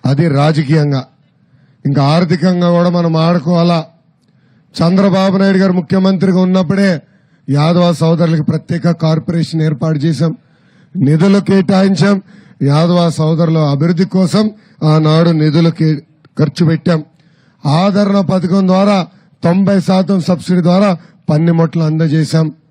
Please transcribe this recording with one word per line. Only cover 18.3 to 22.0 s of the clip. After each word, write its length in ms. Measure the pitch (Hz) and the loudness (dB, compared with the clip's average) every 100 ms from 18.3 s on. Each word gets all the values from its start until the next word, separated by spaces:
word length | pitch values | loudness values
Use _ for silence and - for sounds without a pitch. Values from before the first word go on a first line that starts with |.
| 185 170 196 185 | -2 0 0 2
ద్వారా 400 | 185 202 196 170 _ _ _ | 2 2 0 -2 _ _ _
తొంభై 360 | 170 180 196 196 | -2 0 2 0
శాతం 400 | 175 190 185 196 | 2 0 2 -2
సబ్సిడీ 420 | 160 175 - 180 | -2 -4 -2 0
ద్వారా 340 | 170 185 208 170 - _ - | 2 2 2 -2 -8 _ -4
పన్నిమొట్లు 520 | 151 170 165 165 170 | 0 0 0 0 -2
అందజేశాం. 680 | 156 156 | -2 -2